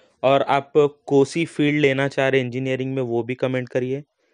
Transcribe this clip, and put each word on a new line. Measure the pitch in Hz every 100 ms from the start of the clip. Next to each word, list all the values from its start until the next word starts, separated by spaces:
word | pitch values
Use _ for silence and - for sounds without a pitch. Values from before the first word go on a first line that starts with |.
| _ _
और | 127 139
आप | - 139 - 156 143 - -
कोसी | 139 135 170 160
फील्ड | - 147 147
लेना | 143 135 139
चाह | 143 135
रहे | 135
इंजीनियरिंग | 123 123 131 131 131 135
में |
वो | 123 117
भी | 113 127
कमेंट | 131 131 123
करिए, | 131 127 139 - _ _